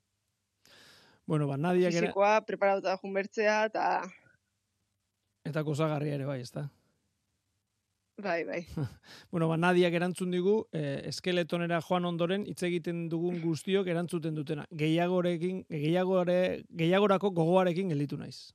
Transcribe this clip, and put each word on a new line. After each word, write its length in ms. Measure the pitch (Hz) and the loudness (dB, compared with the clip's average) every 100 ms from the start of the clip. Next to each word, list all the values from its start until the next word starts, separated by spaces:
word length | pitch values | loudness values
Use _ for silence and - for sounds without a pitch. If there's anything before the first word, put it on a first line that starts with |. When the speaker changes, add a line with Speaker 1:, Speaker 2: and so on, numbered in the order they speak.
| _ _ _ _ _ _ _ - - - _ _ - | _ _ _ _ _ _ _ -20 -20 -20 _ _ -4
Speaker 1:
Bueno, 180 | 156 143 | -2 -2
ba, 100 | 139 | -2
Nadia 320 | 165 180 180 | 0 2 2
gera- 180 | 170 175 | 2 0
Speaker 2:
Fisikoa, 320 | 196 202 214 | 2 4 4
preparatuta 540 | 214 190 202 196 185 190 | 2 0 2 2 0 -4
jun 160 | 196 | -4
bertzea, 500 | 196 196 - 208 214 220 | -4 -4 0 0 2 0
eta 200 | - 180 175 180 - _ _ _ _ _ _ _ _ _ _ _ _ | 0 -2 -2 -4 -14 _ _ _ _ _ _ _ _ _ _ _ _
Speaker 1:
Eta 180 | - 156 | -8 -4
gozagarria 520 | 147 143 156 151 147 | -2 0 0 0 -2
ere 100 | 143 | -4
bai, 120 | 135 135 | -6 -8
ezta? 280 | 120 - 143 _ _ _ _ _ _ _ _ _ _ _ _ _ _ - | -8 -10 -10 _ _ _ _ _ _ _ _ _ _ _ _ _ _ -10
Speaker 2:
Bai, 260 | 202 170 | -4 -4
bai. 160 | 156 170 170 | -4 -6 -8
Speaker 1:
<laughs> 340 | - 135 - - - - | -6 -6 -8 -20 -20 -6
Bueno, 180 | 180 160 | 0 0
ba, 80 | 160 | 2
Nadiak 380 | 175 180 180 | 4 6 4
erantzun 360 | 170 180 180 180 | 2 -2 -4 -4
digu, 220 | 180 180 220 220 | 0 2 2 0
eh, 280 | 160 147 139 - | -4 -4 -6 -8
eskeletonera 720 | 135 185 180 170 175 170 170 | -6 -2 0 0 -2 0 -2
joan 220 | - 180 | 0 0
ondoren 400 | 175 170 170 196 208 | 0 0 0 0 -4
hitz 160 | 156 | -4
egiten 460 | 180 175 160 170 170 | -2 -2 -2 -4 -4
dugun 320 | 165 175 175 | -2 -2 -2
guztiok 460 | 165 151 - 190 185 | -2 -2 0 0 0
erantzuten 460 | 165 175 175 160 | -2 -2 -4 -4
dutena. 320 | 151 139 151 - | -4 -6 -6 -8
Gehiagorekin, 960 | 165 151 165 175 185 175 175 175 185 - | -2 2 2 2 2 0 0 -4 -6 -8
gehiagore-, 960 | 160 147 175 185 190 175 180 185 170 - | -4 0 2 2 2 2 2 2 -2 -8
gehiagorako 640 | 170 165 190 208 190 202 | -2 2 4 6 4 2
gogoarekin 600 | 175 160 185 185 170 190 | 2 4 4 4 2 0
gelditu 280 | 147 143 147 | -2 -2 -6
naiz. 340 | 143 - - | -10 -14 -20